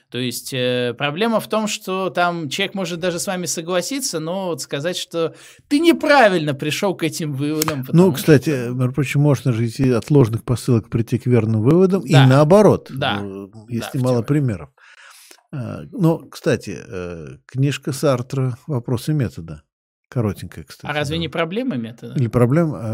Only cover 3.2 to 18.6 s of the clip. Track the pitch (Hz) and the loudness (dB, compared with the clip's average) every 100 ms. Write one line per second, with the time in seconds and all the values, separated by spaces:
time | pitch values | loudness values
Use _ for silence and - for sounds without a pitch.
3.2 | 202 185 170 - 165 185 - 269 - 165 | -6 -6 -6 -6 -2 -4 -2 -6 -4 -6
4.2 | 156 190 185 156 - 143 160 175 - 170 | -6 -6 -6 -6 -6 -6 -4 -6 -6 -4
5.2 | 160 - - - _ 285 330 320 311 285 | -4 -6 -20 -20 _ 2 4 2 4 6
6.2 | 220 180 151 135 151 143 202 156 160 156 | 6 4 0 -2 -4 -2 -2 -2 -4 -4
7.2 | 160 131 147 156 151 147 131 156 190 135 | -6 -4 -4 -2 -2 -4 2 4 4 4
8.2 | - 143 - 139 120 123 127 131 135 143 | 4 4 4 -2 -2 -2 -2 0 -2 2
9.2 | 147 131 139 110 117 113 131 120 - 147 | 2 2 0 0 -2 0 0 0 4 4
10.2 | 117 110 - 127 - 117 - 113 110 113 | 6 2 -2 -4 2 2 2 -4 -2 -2
11.2 | - 123 107 110 110 165 190 190 120 139 | 4 4 4 2 4 4 4 2 4 6
12.2 | 131 135 151 196 202 101 - 135 139 104 | 8 6 6 8 6 4 -2 -6 -4 -4
13.2 | 101 98 101 104 107 117 107 135 127 123 | -6 -10 -14 -16 -8 -6 -4 -2 0 0
14.2 | 110 147 135 92 73 _ - - - - | 0 0 0 -4 -10 _ -20 -20 -20 -20
15.2 | - - _ 147 110 101 - 269 165 165 | -20 -20 _ -12 -10 -10 -12 -2 0 0
16.2 | - - 170 117 - 90 - 98 90 85 | -6 -6 -2 -2 -4 -14 -12 -10 -10 -12
17.2 | 73 - _ 127 139 135 - 135 156 127 | -14 -18 _ -2 -2 -2 -8 -4 0 -2
18.2 | 123 135 131 120 | -2 -4 -4 -6